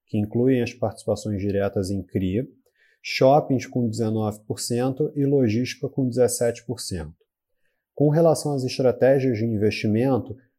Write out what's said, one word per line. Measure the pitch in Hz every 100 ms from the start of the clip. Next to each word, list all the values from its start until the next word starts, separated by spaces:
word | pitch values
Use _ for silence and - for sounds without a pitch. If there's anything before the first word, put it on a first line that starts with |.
| _
que | 107
incluem | 107 117 127 127
as | 117
participações | - 110 - - - 110 98
diretas | 101 98 98 107 92
em | 98
cri, | - 104 92 98 139 - _ _ _ _
shoppings | - - 131 147 - 127 -
com | 127 120
dezenove | 110 110 110 107 107 -
por | 120
cento | - 120 131 131 147
e | 143 139
logística | 143 120 110 127 - 135
com | - 131
dezessete | 120 120 - 117 - -
por | 113
cento. | - 90 76 - _ _ _ _ _ _ _
Com | - 147
relação | 151 165 151 151
às | 139
estratégias | 127 - 127 - 127 135 131 110
de | 117
investimento, | 107 107 - 113 107 135 123 - 107 _